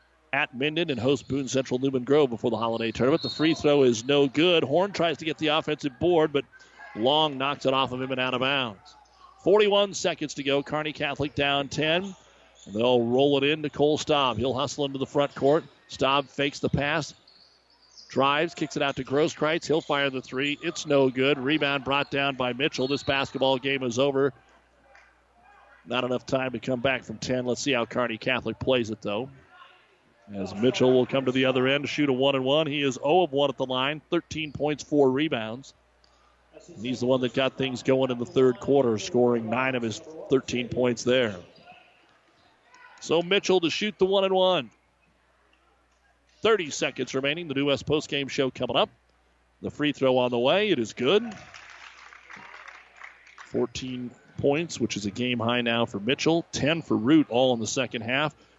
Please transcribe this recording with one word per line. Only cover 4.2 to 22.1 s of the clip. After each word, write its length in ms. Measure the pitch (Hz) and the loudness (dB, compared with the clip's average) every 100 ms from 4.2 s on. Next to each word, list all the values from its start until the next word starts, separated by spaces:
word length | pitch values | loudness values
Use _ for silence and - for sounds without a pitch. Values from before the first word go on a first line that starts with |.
| 143 | 4
good. 340 | 151 180 165 | 4 4 4
Horn 300 | 131 156 202 | 2 0 0
tries 240 | 180 170 - | 0 -2 0
to 80 | 156 | -6
get 120 | 147 | -2
the 100 | 156 | 0
offensive 520 | 156 156 151 147 - | 0 0 -4 -4 -2
board, 320 | 170 170 156 | 2 4 4
but 140 | 143 - - - - - 107 | 2 -4 -12 -20 -20 -14 -2
Long 420 | 120 151 156 131 | 2 4 2 0
knocks 280 | 139 139 135 | -4 0 0
it 80 | |
off 180 | 131 127 | 0 0
of 100 | 127 | -2
him 100 | 131 | -4
and 100 | 127 | -2
out 120 | 127 | -2
of 60 | 123 | 0
bounds. 560 | 131 139 123 95 - - _ _ - - | 0 0 -2 -8 -18 -20 _ _ -20 -4
Forty-one 500 | - 208 208 202 202 | 4 4 6 4 2
seconds 420 | 160 180 156 147 - | -2 -4 -4 -6 -4
to 80 | |
go. 200 | 135 139 | 0 0
Kearney 300 | - 151 151 | 0 -4 -6
Catholic 420 | 139 147 139 143 - | -6 -6 -4 -4 -2
down 320 | 143 143 139 | 0 0 -2
ten. 480 | - 156 170 196 185 - _ _ _ - | -2 0 0 -2 -10 -20 _ _ _ -10
And 100 | 101 | 0
they'll 260 | 120 123 | 2 4
roll 360 | 117 123 143 139 | 4 2 4 4
it 60 | |
in 200 | 139 156 | 2 0
to 80 | 151 | -4
Cole 260 | - 147 156 | 0 2 2
Staub. 400 | - 147 131 110 | 0 2 2 0
He'll 160 | 131 | -2
hustle 320 | 123 139 - 139 | -2 -4 -4 -6
into 140 | 135 | -4
the 60 | 131 | -2
front 280 | 147 139 | 0 -2
court. 300 | - 139 160 - - _ | 2 2 2 0 -14 _
Staub 400 | - 135 139 135 | -2 2 2 0
fakes 320 | - 143 - | -4 -4 -2
the 100 | 131 | -2
pass, 440 | - 139 160 139 - _ _ _ _ _ _ _ - - | 0 0 -2 -4 -12 _ _ _ _ _ _ _ -20 -8
drives, 460 | 127 139 143 165 | 0 2 2 -2
kicks 240 | - 156 147 | -4 -8 -2
it 60 | |
out 140 | 143 135 | -2 -2
to 60 | |
Grosskreutz. 640 | 127 139 160 - 151 165 - | -2 0 0 0 -2 -2 0
He'll 160 | 156 | -2
fire 300 | - 143 139 | 0 0 0
the 100 | 131 | -4
three. 380 | - 127 143 147 | -8 -6 -4 -4
It's 240 | 160 165 156 | -8 -8 0
no 240 | 143 131 | 4 4
good. 300 | 123 135 147 | 2 0 0
Rebound 440 | 127 156 143 139 | 0 0 0 -2
brought 280 | 127 139 139 | -2 -2 0